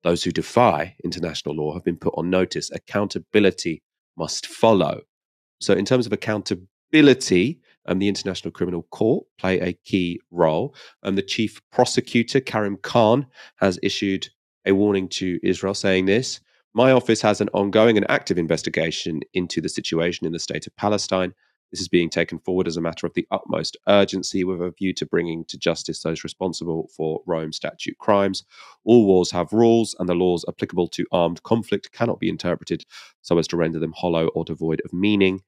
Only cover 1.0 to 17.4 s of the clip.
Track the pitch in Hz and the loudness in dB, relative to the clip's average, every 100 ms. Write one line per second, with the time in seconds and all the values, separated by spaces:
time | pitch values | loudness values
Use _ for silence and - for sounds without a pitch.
1 | 87 82 85 78 - 76 76 82 90 82 | -10 -6 -8 -6 -8 -6 -4 -4 -4 -2
2 | - - 82 92 92 - - - _ 104 | -4 -2 0 0 0 -4 -8 -12 _ -4
3 | 101 98 - 107 98 - 87 80 _ _ | -4 -6 0 4 4 2 -6 -6 _ _
4 | _ - 80 - - - 113 101 76 - | _ -10 -8 -8 -10 2 4 4 2 -4
5 | _ _ _ _ _ _ - 95 101 127 | _ _ _ _ _ _ 0 0 2 0
6 | 113 104 - 107 - 92 92 _ _ 156 | 0 -4 -4 -6 -4 -8 -8 _ _ 6
7 | 147 127 - 90 110 170 _ _ - 92 | 6 6 4 2 2 -4 _ _ -6 -2
8 | 101 98 98 92 82 - 87 87 - - | -2 -2 -6 -8 -10 -6 -6 -6 -10 -2
9 | 110 160 - _ 95 92 92 87 - 98 | 0 0 -4 _ -2 -2 -2 -6 -4 -2
10 | 90 87 _ 85 82 78 135 - - _ | -2 -6 _ 0 2 2 -4 -10 -20 _
11 | - 95 - - 107 - _ - 127 - | -4 -4 -4 -4 -4 -4 _ 0 2 2
12 | - 120 117 135 131 113 104 98 - 120 | 0 -2 2 0 0 0 -4 -6 0 4
13 | 107 127 135 _ - _ 101 87 98 - | 6 6 2 _ -20 _ 0 0 -4 -2
14 | 101 95 - _ _ _ - 98 104 98 | -2 -4 -6 _ _ _ 0 2 4 2
15 | 92 - 92 87 95 92 98 101 98 92 | -2 -6 -4 -2 -2 -2 -2 -2 0 2
16 | 92 104 131 - _ _ _ 107 131 131 | 2 0 0 -10 _ _ _ 2 4 4
17 | - 110 110 101 | 4 2 2 2